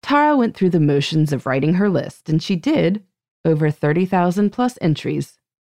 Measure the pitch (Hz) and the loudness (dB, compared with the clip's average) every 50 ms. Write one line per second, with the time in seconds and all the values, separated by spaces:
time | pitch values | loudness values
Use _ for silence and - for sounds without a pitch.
0 | - - 277 294 294 302 302 277 240 226 - - 190 185 165 175 151 143 143 143 | -4 0 0 2 2 2 2 2 0 0 -2 0 0 2 2 2 2 4 2 0
1 | 139 - 165 160 151 147 147 127 - 131 131 135 135 151 175 180 196 208 185 151 | 0 -2 0 0 0 0 -2 -4 -4 -2 -2 -2 0 0 0 2 0 0 0 -2
2 | - - - - _ - 156 160 - - 196 170 - 269 320 285 165 165 190 214 | -4 -6 -12 -18 _ -2 -2 -2 -2 -2 -4 -4 -2 -2 0 2 2 0 0 -2
3 | - _ _ _ _ _ _ _ _ 165 160 151 156 151 147 _ - 151 151 170 | -6 _ _ _ _ _ _ _ _ 0 0 2 0 -2 -2 _ -2 0 0 0
4 | 185 185 202 185 175 180 175 196 208 202 202 - 247 254 247 - - 175 151 - | 0 0 0 0 0 0 0 0 0 -2 0 -2 -4 -4 -4 -2 -2 -2 -2 0
5 | - - 147 147 - - _ _ _ _ _ _ _ | -2 -6 -6 -6 -6 -8 _ _ _ _ _ _ _